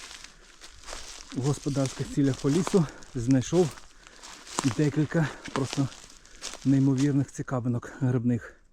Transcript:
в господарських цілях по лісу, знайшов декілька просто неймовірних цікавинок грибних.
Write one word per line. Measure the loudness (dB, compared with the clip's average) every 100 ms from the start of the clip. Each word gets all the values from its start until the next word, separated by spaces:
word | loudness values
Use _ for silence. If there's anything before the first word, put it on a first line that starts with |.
| -18 -18 -20 -20 -20 -20 -20 -18 -14 -12 -12 -16 -10 -4
в |
господарських | -2 -2 -2 0 -2 -2 -4
цілях | 0 2 2
по | 2
лісу, | 2 4 4 2 -2 -10
знайшов | -2 4 4 4 4 2 0 -18 -20 -20 -20 -20 -18 -8 -2 0 2
декілька | 2 2 2 2 0 -4 -6
просто | -4 -2 0 -2 -4 -18 -20 -20 -16 -14 -2
неймовірних | 2 4 4 4 4 2 0
цікавинок | -4 -4 -2 -2 -2 -4 -2
грибних. | 0 2 2 0 -4 -18 _